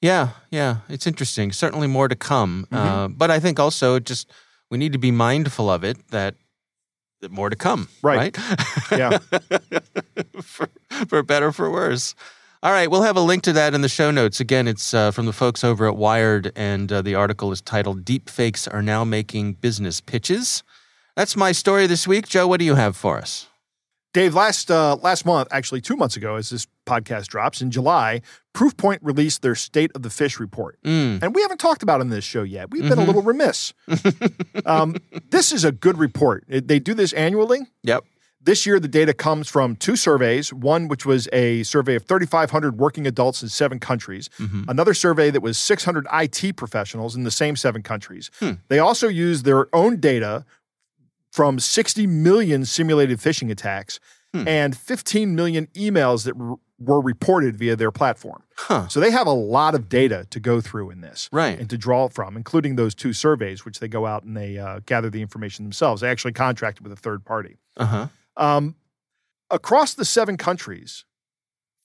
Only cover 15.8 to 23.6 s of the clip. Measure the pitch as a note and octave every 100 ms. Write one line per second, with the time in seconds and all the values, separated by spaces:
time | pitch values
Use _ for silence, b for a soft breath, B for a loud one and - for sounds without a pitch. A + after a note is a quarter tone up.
15.8 | A2 G2+ G#2 A2+ A2 G#2 F#2 - G#2 G2+
16.8 | G2 G2+ G2 G2 G2+ G2+ G2+ F#2 - G#2+
17.8 | G2+ F#2+ F2+ C3 - - A#2 G#2 - G#2
18.8 | G#2+ G#2+ A2+ G#2+ G#2 G#2+ G#2 F2+ A#2+ G#2
19.8 | F#2+ E2 - A#2 - G3+ B3+ - - b
20.8 | b b b - G#3 G#3 F#3+ E3+ G3 G3
21.8 | F#3+ E3+ F#3 G3+ - F#3 F3+ F3+ E3 C#3
22.8 | G#2+ F#2 G2 C2 - - - _